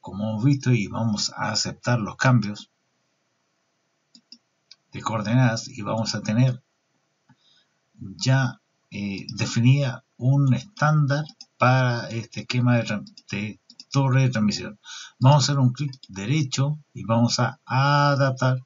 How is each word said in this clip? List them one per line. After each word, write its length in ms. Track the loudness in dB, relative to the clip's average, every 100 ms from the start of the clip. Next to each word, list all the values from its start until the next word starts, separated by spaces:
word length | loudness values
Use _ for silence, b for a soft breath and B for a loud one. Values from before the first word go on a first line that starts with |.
como 300 | -14 -8 -6
hemos 120 | 0
visto, 280 | 2 2 2
y 160 | 0 0
vamos 440 | -2 -2 -2 -4 -6
a 140 | -6
aceptar 480 | -4 -6 -6 -2 -2
los 160 | -2 -2
cambios 560 | 2 2 2 -8 -16 _ _ _ _ _ _ _ _ _ _ _ _ _ _ -20 _ -20 _ _ _ -20 _
de 100 | -12
coordenadas 640 | -6 -6 0 2 2 0 -8
y 160 | -12
vamos 320 | -6 -4 -4 -6
a 60 |
tener 420 | -2 2 2 0 _ _ _ _ _ _ _ b b b b _ _
ya, 680 | _ -16 -6 0 0 0 -6 _ _ _
eh, 380 | -10 -8 -8 -10 -8
definida 680 | -4 2 4 4 0 -6 _ _
un 380 | 0 2 2 0
estándar 720 | -2 -2 2 2 2 0 -4 -14 -20 _
para 500 | 2 4 2 -2 -6
este 320 | -10 -10 -12
esquema 360 | -6 0 2 2
de 60 |
tran-, 220 | 0 -6 -8 -20 _
de 300 | -8 -6 -10 _ -20 -4
torre 340 | 0 2 2
de 60 | 2
transmisión. 500 | 2 0 -2 -8 -14 B B B B
Vamos 240 | 6 6
a 80 | 4
hacer 80 | 2
un 140 | 2
clic 200 | 0 -8 -8 -16
derecho 720 | -10 -2 -2 0 0 -2 -2 _
y 100 | -14
vamos 360 | 0 2 2 2
a 200 | -2 -4 -4
adaptar 920 | 0 2 4 4 2 0 2 0 -2